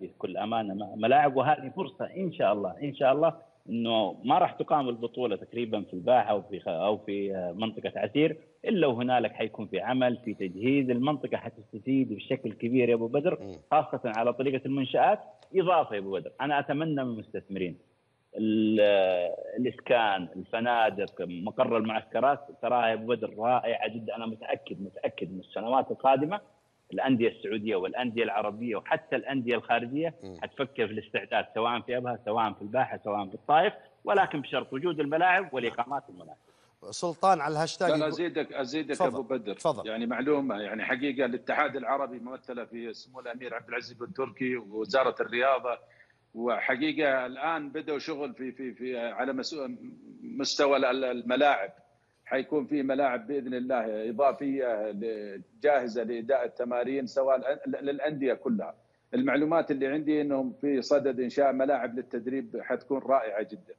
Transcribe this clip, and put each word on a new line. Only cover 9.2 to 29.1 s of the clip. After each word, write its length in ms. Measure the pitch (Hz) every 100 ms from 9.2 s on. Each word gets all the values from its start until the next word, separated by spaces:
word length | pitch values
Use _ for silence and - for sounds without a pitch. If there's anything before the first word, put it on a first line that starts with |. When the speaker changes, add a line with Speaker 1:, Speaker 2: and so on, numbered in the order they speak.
| 110
Speaker 1:
حيكون 340 | - 113 - 101
في 140 | 95
عمل 360 | 101 131 127 117
في 100 | -
تجهيز 560 | 101 95 90 117 143 131
المنطقه، 460 | 120 139 147 123 113
حتستفيد 800 | 117 - 104 113 131 135 123
بشكل 380 | 101 - 131 113
كبير 360 | 104 117 127 120
يا 60 |
ابو 120 | 117 113
بدر، 320 | 139 160 170
Speaker 2:
مم. 120 | 101 82 -
Speaker 1:
خاصه 300 | 151 147 135
على 280 | 123 110 120
طريقه 340 | 120 135 131 135
المنشات. 540 | 139 127 135 156 208 - - _
اضافه 400 | 185 175 170 135
يا 60 | 107
ابو 120 | 95
بدر، 200 | 95 80 -
انا 180 | 139 143
اتمنى 460 | 139 143 160 143
من 60 | 127
المستثمرين 680 | 110 - 98 - 95 90 80 _ _ _ _ _ 104
ال-، 440 | 110 110 110 107
آه، 560 | 104 101 92 90 87 - - 107
الاسكان، 680 | 123 - - 123 107 95 85 92
الفنادق، 800 | 90 113 120 117 110 98 95 -
مقر 560 | 87 87 104 117 120 113
المعسكرات، 640 | 110 110 - 117 127 - - -
تراها 260 | 117 123 113
يا 60 |
ابو 120 | 110 113
بدر 280 | 117 110 101
رائعه 500 | 117 123 117 117 110
جداً. 280 | 113 110 110
انا 100 | 113
متاكد، 540 | 110 - 139 - 95
متاكد 520 | 98 - 139 - 87
من 80 | 92
السنوات 500 | - 95 110 131 -
القادمه 500 | - 139 135 151 208 - _ _ _ -
الانديه 360 | 92 131 123 113
السعوديه 480 | - 98 110 107 98
والانديه 460 | 113 117 123 110
العربيه 540 | 107 101 104 104 120 101
وحتى 400 | - 160 -